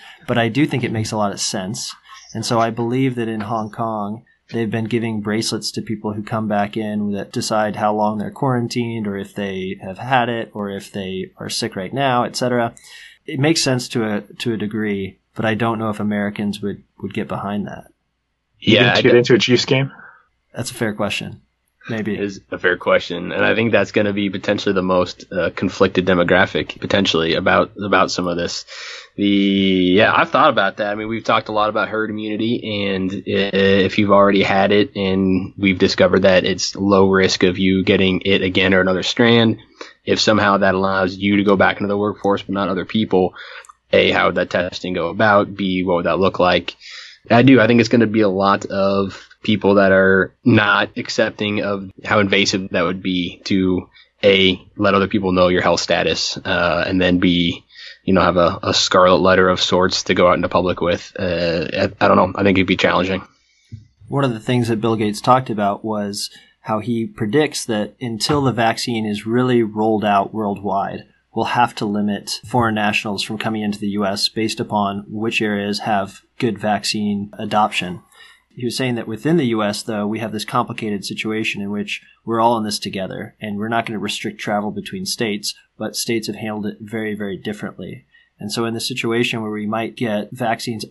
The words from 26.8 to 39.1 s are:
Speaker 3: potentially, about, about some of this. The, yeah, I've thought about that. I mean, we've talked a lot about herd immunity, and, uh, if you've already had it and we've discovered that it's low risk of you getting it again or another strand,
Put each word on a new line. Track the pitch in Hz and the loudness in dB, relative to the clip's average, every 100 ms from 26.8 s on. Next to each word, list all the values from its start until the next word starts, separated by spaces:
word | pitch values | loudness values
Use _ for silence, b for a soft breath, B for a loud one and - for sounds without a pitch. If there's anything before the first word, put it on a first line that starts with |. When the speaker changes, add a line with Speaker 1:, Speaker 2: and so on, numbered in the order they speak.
Speaker 3:
potentially, | - 101 98 80 82 80 | -2 0 2 0 0 0
about, | 95 92 85 - | 2 2 0 -4
about | 98 92 87 | -2 2 2
some | - 90 | 0 -4
of | 85 | -2
this. | 85 - B B B B B - | -4 -6 B B B B B -2
The, | 101 | 2
yeah, | 101 98 98 95 95 90 92 107 | 2 2 2 2 2 4 4 4
I've | 87 165 | 4 2
thought | 131 151 | 4 4
about | 113 98 95 | 4 0 -2
that. | 104 | -4
I | 104 | -4
mean, | 107 | -6
we've | 113 | -4
talked | 107 113 107 | 0 -2 0
a | |
lot | 107 107 | 0 0
about | 107 95 | 0 -2
herd | 110 110 | -2 -4
immunity, | 107 107 104 110 120 104 104 101 | -4 -6 -4 -2 -2 -4 -4 -2
and, | 95 95 | -2 -2
uh, | 101 - | -4 -2
if | 101 98 98 98 98 95 - | -2 0 2 4 4 4 2
you've | 101 | 4
already | 101 101 101 | 6 6 4
had | - 98 98 | 2 2 4
it | 104 101 101 | 4 2 0
and | 95 95 95 92 95 - | -2 2 2 0 -2 -2
we've | 98 90 | 0 2
discovered | 92 - 92 95 | 2 4 4 4
that | 95 92 | 6 4
it's | - 90 - - | 2 -2 -4 -2
low | 98 98 98 | 2 4 6
risk | 95 95 - | 4 4 4
of | 92 90 | 2 2
you | 95 95 95 | 2 2 4
getting | 98 95 92 98 | 4 4 2 0
it | 98 | 0
again | 92 90 92 | 0 0 2
or | 95 | 4
another | 92 92 | 2 0
strand, | - | -2